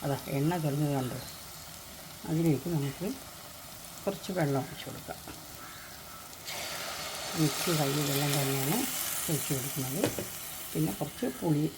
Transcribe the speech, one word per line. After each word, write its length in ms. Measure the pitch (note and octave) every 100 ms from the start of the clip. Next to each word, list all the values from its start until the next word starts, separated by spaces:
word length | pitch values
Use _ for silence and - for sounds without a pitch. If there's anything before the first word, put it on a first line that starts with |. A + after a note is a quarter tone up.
അതാ 140 | D3 C#3 - C#3
എണ്ണ 200 | D3 F3+
തെളിഞ്ഞത് 300 | D3+ C#3 D3 C#3
കണ്ടോ. 220 | B2+ B2 - - - - - - - - - - -
അതിലേക്ക് 420 | D#3+ E3 C#3 F3 E3
നമുക്ക് 320 | C#3 - F#3 C4+ - - - - - - - - -
കുറച്ച് 260 | F#3+ - F3+
വെള്ളം 200 | D3+ C#3
ഒഴിച്ച് 240 | - - -
കൊടുക്കാം. 340 | - - - - - - - - - - - - - - - - - - - - - - - - F3
മിക്സി 260 | D#3 - - E3
കഴുകിയ 220 | C#3 C#3+ C#3+
വെള്ളം 240 | C#3 C#3+ C#3+
തന്നെയാണ് 400 | C#3 C3+ C3+ G#3 C#4 - - - -
ഒഴിച്ച് 220 | D3+ -
കൊടുക്കുന്നത്. 480 | C3+ C3 C3+ C3 C#3+ A#3+ - - - - - -
പിന്നെ 180 | E3 D#3 -
കുറച്ച് 300 | D3 - B3+ -
പുളി 260 | F3+ D3 D3+